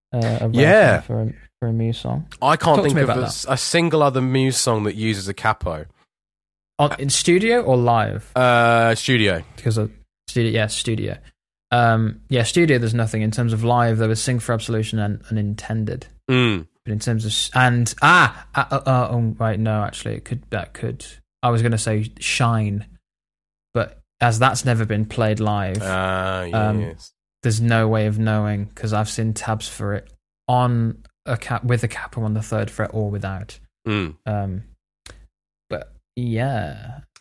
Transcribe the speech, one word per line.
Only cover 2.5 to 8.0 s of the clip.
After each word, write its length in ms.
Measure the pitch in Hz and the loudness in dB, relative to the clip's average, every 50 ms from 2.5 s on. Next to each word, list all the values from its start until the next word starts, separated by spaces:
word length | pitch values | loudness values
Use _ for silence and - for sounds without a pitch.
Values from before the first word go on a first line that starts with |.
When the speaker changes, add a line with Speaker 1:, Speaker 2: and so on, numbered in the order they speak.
| 156 160 | 2 2
Speaker 2:
can't 180 | - 170 147 | 4 4 4
Speaker 1:
Talk 0 | 185 | 4
to 40 | 190 | 4
Speaker 2:
think 120 | 147 135 | 4 2
Speaker 1:
me 60 | 151 131 | 2 2
Speaker 2:
of 40 | 117 | 2
Speaker 1:
about 80 | 113 123 | 2 0
Speaker 2:
a, 20 | |
Speaker 1:
that. 60 | 123 101 | -2 -4
Speaker 2:
s-, 180 | - - - - | -4 -6 -4 -2
a 80 | 131 | -2
single 480 | 127 - - - 170 170 170 160 156 147 | -2 -2 0 0 2 2 2 4 4 4
other 180 | 139 127 131 | 4 2 2
Muse 360 | 127 131 127 131 131 131 127 - | 0 2 2 2 2 2 0 0
song 260 | - 131 117 107 104 | 0 2 0 0 0
that 120 | 104 90 | -2 -2
uses 340 | 107 110 110 104 98 92 98 | -2 -2 -2 -2 -2 -4 -8
a 40 | 98 | -6
capo. 520 | - - 110 107 - - 90 80 76 78 - _ _ _ _ _ _ _ _ _ _ _ _ _ _ _ _ _ - | -2 -2 -2 0 0 -4 -6 -6 -6 -10 -14 _ _ _ _ _ _ _ _ _ _ _ _ _ _ _ _ _ 0
Speaker 1:
On, 140 | 147 147 143 - | 0 0 0 -2
in 100 | 139 139 | -4 -2
studio 520 | - - - 175 175 185 214 226 233 247 | -2 0 2 4 4 4 4 2 2 2
or 140 | - 131 131 | 2 2 2
live? 560 | 123 120 120 117 113 | 4 4 4 4 2